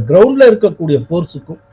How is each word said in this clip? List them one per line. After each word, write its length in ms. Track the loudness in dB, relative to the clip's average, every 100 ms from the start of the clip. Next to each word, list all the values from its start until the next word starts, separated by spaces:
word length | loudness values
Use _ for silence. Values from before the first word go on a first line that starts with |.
| 0
கிரவுண்ட்ல 360 | 2 2 4
இருக்கக்கூடிய 540 | 2 4 -2 -4 -4 -4 -2
ஃபோர்ஸுக்கும் 500 | -6 -6 -12 -18 -20 _